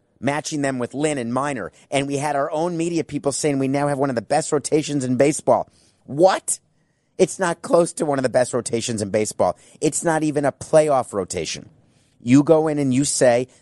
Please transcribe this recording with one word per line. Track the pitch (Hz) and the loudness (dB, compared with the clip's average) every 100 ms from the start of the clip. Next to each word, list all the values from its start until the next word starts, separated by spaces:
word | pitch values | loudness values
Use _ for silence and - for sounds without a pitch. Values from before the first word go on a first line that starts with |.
| _ _ | _ _
matching | 117 143 - 151 | -4 -4 -4 -4
them | 139 131 | -2 -2
with | 120 | -6
Lynn | 131 151 147 | -4 -2 -2
and | 117 | -4
Minor. | 123 143 131 85 - _ | -2 -2 -4 -8 -14 _
And | 139 139 | -4 -2
we | 143 | -2
had | 147 143 | -2 -2
our | 147 | -2
own | 156 170 170 | -2 -2 -2
media | 165 170 | -2 -2
people | - 143 - | -4 -4 -4
saying | 131 156 139 | -2 0 0
we | 135 | 0
now | 139 147 | 0 0
have | 139 | 0
one | 143 | 0
of | 117 | -2
the | |
best | 101 143 156 | -2 -2 0
rotations | 151 - 151 143 143 | -2 0 0 0 -2
in | 127 123 | -2 2
baseball. | 139 160 - 110 82 _ _ _ - | 2 2 0 0 0 _ _ _ -10
What? | 135 185 214 - - _ _ _ _ _ - | 2 4 4 -2 -8 _ _ _ _ _ 0
It's | 185 - | 0 2
not | 185 170 | -4 -4
close | - 170 170 | 2 2 2
to | - 156 | 0 -2
one | 139 | 0
of | |
the | 127 | 0
best | 127 123 | 0 0
rotations | 127 110 117 113 113 | -2 -4 -4 -4 -4
in | 104 | -2
baseball. | 107 107 - 95 - - - | -2 -2 0 -2 -2 -10 -4
It's | 156 - | -4 -2
not | 165 156 | -2 0
even | 156 147 143 | 0 0 -2
a | |
playoff | - - 156 156 135 120 | -4 2 2 4 0 -2
rotation. | 104 90 90 80 - - _ _ _ _ _ | -6 -6 -6 -6 -10 -14 _ _ _ _ _
You | 113 135 | 4 4
go | 143 160 160 | 6 4 4
in | 147 | 0
and | 139 | 0
you | 127 143 | 0 0
say, | - 131 120 127 _ | 2 4 4 0 _